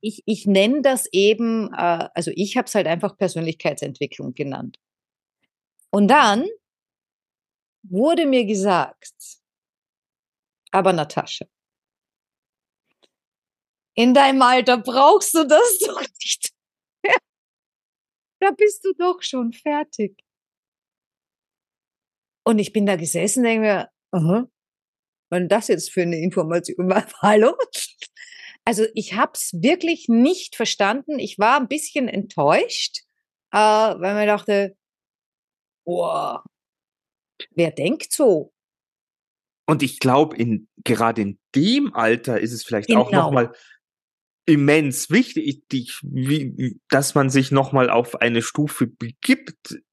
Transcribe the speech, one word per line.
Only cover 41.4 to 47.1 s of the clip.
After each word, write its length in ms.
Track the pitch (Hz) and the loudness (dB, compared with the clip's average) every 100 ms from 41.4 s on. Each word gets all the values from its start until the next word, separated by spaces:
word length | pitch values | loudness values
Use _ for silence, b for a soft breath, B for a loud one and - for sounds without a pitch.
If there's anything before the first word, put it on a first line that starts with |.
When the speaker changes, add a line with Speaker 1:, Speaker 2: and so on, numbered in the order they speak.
| _ | _
Speaker 2:
dem 400 | - 180 269 285 | -2 0 0 -2
Alter 460 | - 113 120 135 110 | -2 0 0 -2 -4
ist 120 | 113 | -4
es 100 | 117 | -8
vielleicht 300 | - 110 - | -6 -6 2
auch 160 | 226 123 | 2 2
Speaker 1:
Genau. 160 | - 160 | 2 2
Speaker 2:
noch 60 | |
mal 200 | 135 117 b b b _ _ _ _ _ _ - | 0 0 b b b _ _ _ _ _ _ 2
immens 640 | 151 143 156 147 127 - | 4 4 2 2 -6 0
wichtig, 540 | 180 - - 151 135 _ | 0 0 -4 -6 -8 _
ich, 280 | 135 120 - | -6 -6 -14
wie, 760 | 139 135 131 151 135 - 127 - _ | -10 -6 -2 -2 -4 -6 -8 -8 _
dass 260 | 135 143 | 0 2